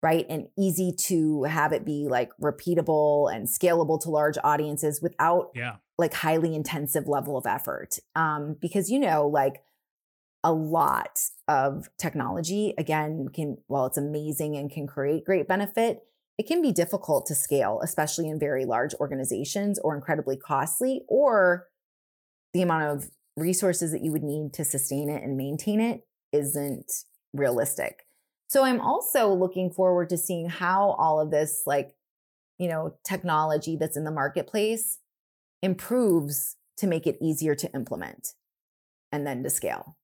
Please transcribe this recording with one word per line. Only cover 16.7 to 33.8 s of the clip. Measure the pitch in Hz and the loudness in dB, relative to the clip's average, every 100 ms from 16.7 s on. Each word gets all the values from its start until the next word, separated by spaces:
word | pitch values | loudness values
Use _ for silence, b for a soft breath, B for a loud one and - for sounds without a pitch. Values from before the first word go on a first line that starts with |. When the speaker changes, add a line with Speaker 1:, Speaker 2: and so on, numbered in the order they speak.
Speaker 1:
difficult | 170 165 202 - 147 - | 2 0 -2 0 0 0
to | 147 | -4
scale, | - 143 104 107 | 0 2 2 0
especially | 160 - 151 - 160 | -2 -2 -2 -2 -4
in | 156 | -2
very | 147 135 131 | -2 0 0
large | 113 139 - | 0 -2 -2
organizations | 139 135 127 - 143 202 202 196 | -4 -4 -4 -4 -4 -2 -2 -2
or | - 147 | -2 -4
incredibly | 135 156 151 135 | -2 -2 0 -4
costly, | - 139 151 - 254 262 - | -2 0 0 0 0 -2 0
or | 247 285 220 185 180 - _ _ _ _ _ _ _ _ | 4 6 6 6 4 -2 _ _ _ _ _ _ _ _
the | 175 | 0
amount | 180 160 | 2 2
of | 151 147 139 _ _ - | 2 -2 -6 _ _ -4
resources | 160 180 196 170 170 | 0 2 2 2 0
that | 151 | -2
you | 160 | -2
would | 156 | -2
need | 151 147 151 | -2 -4 -6
to | 135 151 | -6 -4
sustain | 143 131 139 147 | -2 -2 -2 -2
it | 147 | -4
and | - 135 | -4 -4
maintain | 135 156 - 214 | -4 -4 0 2
it | 226 - _ _ _ | 0 -2 _ _ _
isn't | 147 143 143 143 127 - - - _ _ | -2 0 -2 -4 -6 -8 -10 -10 _ _
realistic. | 139 139 123 117 - - - _ _ _ _ _ | -2 0 2 0 -2 -6 -6 _ _ _ _ _
So | 277 262 | 2 4
I'm | 247 | 2
also | - 320 - 285 220 | 0 -2 0 2 4
looking | 190 180 185 185 | 4 2 0 -4
forward | 165 185 180 175 | 2 4 4 2
to | 175 | -2
seeing | - 175 165 | -2 -4 -4
how | 165 175 190 202 - | -4 0 4 4 4
all | 156 156 | 2 4
of | 156 | 2
this, | 151 151 - - | 2 0 -2 0
like, | 143 131 _ _ _ _ _ _ _ | -2 -2 _ _ _ _ _ _ _
you | 180 | -4
know, | 160 160 - - | -2 -4 -8 -8
technology | 190 175 156 156 151 151 | -6 0 2 2 0 0
that's | 160 | -2